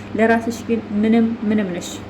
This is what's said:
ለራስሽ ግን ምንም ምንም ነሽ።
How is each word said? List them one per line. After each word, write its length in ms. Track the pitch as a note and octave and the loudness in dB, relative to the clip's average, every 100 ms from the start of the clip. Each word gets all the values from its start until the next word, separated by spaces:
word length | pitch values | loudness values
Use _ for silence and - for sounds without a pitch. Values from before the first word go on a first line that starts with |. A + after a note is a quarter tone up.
| - | -6
ለራስሽ 460 | G3+ A3+ A#3 A#3 A#3 | 2 4 4 0 -6
ግን 180 | - A3+ - | -2 -2 -2
ምንም 340 | G#3 A3 A3+ A3+ A3+ | 0 4 4 2 0
ምንም 280 | G#3 G#3+ F#3+ | 0 0 0
ነሽ። 180 | F3 - - | -6 -8 -12